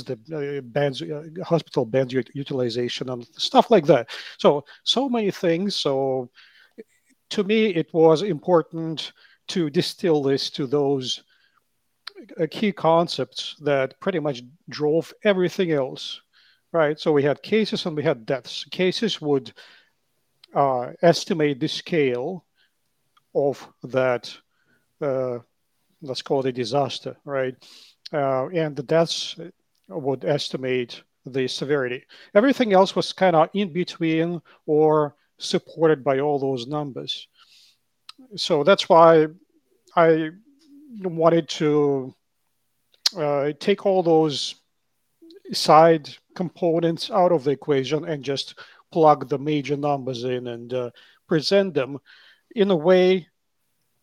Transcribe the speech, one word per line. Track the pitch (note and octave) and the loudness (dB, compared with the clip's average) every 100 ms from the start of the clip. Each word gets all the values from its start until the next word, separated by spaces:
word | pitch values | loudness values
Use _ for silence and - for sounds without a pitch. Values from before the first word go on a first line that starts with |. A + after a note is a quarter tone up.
| C3 | -8
the, | B2 A2+ D#3 | -12 -10 -10
uh, | C#3+ C#3+ B2 A#2 | -8 -8 -6 -2
beds, | C#3+ B2 | -2 -2
uh, | E3 D3+ E3 D3+ | -10 -10 -12 -14
hospital | - E3 - - | -2 -2 0 -4
bed | A#2+ C3 C3 | 0 0 0
ut-, | B2+ A#2+ C#3 | -2 -4 -8
utilization, | C#3 C#3 B2 A2+ B2 - B2+ | -6 -4 -4 -2 -4 -6 -8
and | B2 A#2+ - | -8 -12 -10
stuff | - C4 - | 2 2 6
like | A3 D3 | 4 6
that. | C#3 A2+ - - - | 2 2 -10 -16 0
So, | G3 D3 - - | 2 2 -2 -12
so | - A3+ C4+ | -4 -2 0
many | A#3+ G3+ | -2 -2
things. | - F3 E3 G3+ | -2 -2 0 -2
So, | - D3+ C3+ C3+ C3 B2 _ - _ _ - - _ _ _ _ | -2 -2 0 0 -2 -6 _ -20 _ _ -20 -20 _ _ _ _
to | - | -6
me, | G3 A3 A3 | 0 2 2
it | E3+ D3+ | 0 0
was | E3+ D#3+ D#3 | 4 6 6
important | G3+ D3+ - F3 D#3+ E3 D#3+ D#3 - - _ _ - | 2 -4 2 2 2 -6 -8 -8 -12 -16 _ _ -8
to | G3 D#3 | -4 -2
distill | D3+ E3 - F#3 D3+ | -2 -4 -4 0 0
this | C#3 C3+ - | 0 -2 -4
to | - C#3 | -8 -4
those, | C#3+ C#3 C#3+ B2+ - _ _ _ _ _ _ _ _ - - A3+ - | -2 0 -2 -4 -10 _ _ _ _ _ _ _ _ -20 -20 -20 -8
uh, | D#3+ | -6
key | - G#3+ | -4 -6
concepts | - D#3+ E3 E3+ - C3 - - - D3 | -2 0 2 0 -4 -8 -10 -14 -8 -2
that | C#3 C3 - | -2 -2 -6
pretty | - F#3 | -6 -4
much | D3+ A#2+ B2 D3+ - | -4 -8 -14 _ -18
drove | C3 D3+ D#3+ D3+ - | -6 -2 0 -2 -4
everything | G#3+ F#3+ F3+ - F3+ | 0 2 0 0 -2
else, | D3+ C3 - - - _ _ _ _ _ | 0 -2 -6 -14 -14 _ _ _ _ _
right? | E3+ D3 D3+ | 0 0 0
So | F3 | 2
we | D3 | 2
had | C#3+ C3+ | 2 0
cases | - G#3+ G#3+ A3 F#3 | 0 0 0 -2 -6
and | D3+ | -2
we | |
had | D3 C3 A2 | -2 -2 -4
deaths. | C3+ - - - | -6 -6 -14 -12
Cases | - F#3 F3 A3 - | -2 -2 0 -4 -4
would, | D3+ C#3 A#2 - - - _ _ _ _ _ _ _ | 0 -2 -2 -16 -20 -20 _ _ _ _ _ _ _
uh, | E3 C#3 B2+ B2 D#3+ | 0 0 0 -6 2
estimate | E3+ E3 - E3+ D3+ C3 | 2 2 -2 -2 0 0
the | D3+ - | -4 -6
scale | - E3+ C3+ B2 C#3 F#3 - _ _ _ _ _ _ _ _ | -4 0 0 -2 -6 -10 -16 _ _ _ _ _ _ _ _
of | - C#3+ B2+ - _ | -2 0 -2 -10 _
that, | C3+ C3 B2+ A#2+ - - _ _ _ _ _ _ | -4 0 0 0 -6 -18 _ _ _ _ _ _
uh, | D3 C3 B2+ A#2+ A#2 _ _ _ _ _ | -4 -2 -4 -6 -12 _ _ _ _ _
let's | D3 B2 | -12 -12
call | - C#3+ | -2 -2
it | C3 | -2
a | |
disaster, | B2 A2+ C#3 C3+ - C3 A#2+ | -4 -2 -2 -2 -6 -12 -16
right? | - C#3 C3 B2+ - - - _ - | -8 -4 -4 -8 -20 -20 -20 _ -8
Uh, | D#3 C#3 C3 C3+ | -4 0 0 -2
and | F3+ D#3 | -2 -4
the | C#3+ B2+ | -4 0
deaths | D#3+ E3 - - - E3+ - _ _ _ | 2 2 -2 -8 -12 -16 -18 _ _ _
would | F#3+ C3+ B2+ | -8 -4 -4
estimate | F3+ D3 - D#3 C3 B2+ A#2+ - _ _ | -2 -2 -2 -8 -4 -4 -4 -10 _ _
the | - B2+ B2+ | -10 -4 -4
severity. | - C3+ D3 B2 B2+ - - - | -6 -2 -2 -2 -6 -12 -20 0
Everything | G3+ C4 B3+ A#3+ | 2 4 2 4
else | F#3 F#3+ - | 4 4 0
was | - | -6
kinda | - F#3+ E3 E3 | 0 2 4 2
in | G3 G3+ | 0 -4
between | D#3 F3+ - E3 D#3+ E3 F3 - _ - | -4 -6 -4 -2 0 -2 -4 -12 _ 0
or | D3+ D#3 D#3 D3 - _ _ | 4 4 4 2 -4 _ _
supported | - E3+ - - D#3+ D3+ | -4 -4 -4 0 2 2
by | B2+ C3+ | 0 0
all | D3 C#3+ | 0 -2
those | C3+ C3+ A#2+ | -2 -4 -6
numbers. | D3+ D3 B2+ C#3+ - - _ _ _ _ _ _ _ - - C4 G3 | -6 -6 -10 -10 -12 -12 _ _ _ _ _ _ _ -20 -20 -20 -10
So | - D#3+ | -2 0
that's | C#3+ G3 - | 4 2 6
why | E3+ E3 E3 D#3 D#3+ _ _ _ _ _ | 8 10 8 4 -2 _ _ _ _ _
I | - E3 D#3+ D#3+ F#3 C4 _ D#4 C#4+ D4 A3+ | 2 4 4 0 -8 _ _ _ -20 -20 -10
wanted | F#3 E3 E3 E3 D#3 - | -8 2 2 4 0 -4
to, | D3+ D3 D3 C#3 C3 - _ _ _ _ _ _ _ _ - G3+ | 0 2 2 -2 -6 -14 _ _ _ _ _ _ _ _ -6 -4
uh, | D3 C#3+ C#3+ D3+ | -2 -2 -2 -4
take | - G3+ G3+ | -2 0 2
all | F#3 | 2
those | E3+ D#3+ D#3 C3 - - _ _ _ _ _ _ - - - | 4 4 4 -2 -8 -12 _ _ _ _ _ _ -20 -20 -10
side | G#3+ - D#3 E3 E3 C3+ - _ | -6 6 8 8 4 0 -20 _
components | - F3+ - F3 E3 E3 E3 - | -8 -8 -2 0 0 0 -4 -4
out | G3+ F3+ | 2 4
of | E3+ | 2
the | C3 | 0
equation | C3+ - C#3 C3 D3+ E3+ | -4 0 0 0 -4 -4
and | D3+ | -6
just | B2+ C#3 - - - - _ | -4 -6 -8 -14 -20 -20 _
plug | F3 D#3 D3 C3 | 4 6 4 0
the | C#3+ | -6
major | C#3+ D3+ C3 C#3+ | -2 -4 -2 -4
numbers | D3 C#3+ B2+ A#2+ | -2 -4 -4 -6
in | B2 B2+ B2 | -4 -4 -6
and, | A#2 A#2+ | -10 -8
uh, | B2+ B2 - - _ _ | -6 -6 -10 -20 _ _
present | D#3+ C3+ G3 G3 | -2 2 2 2
them | C#3+ B2+ C#3 - - - _ _ A#3+ | -2 -4 -8 -16 -20 -20 _ _ -2
in | G3+ | 2
a | F3+ | 2
way | D#3 F#3 F#3 F#3 D#3 _ _ _ _ _ _ _ | 4 4 6 2 -2 _ _ _ _ _ _ _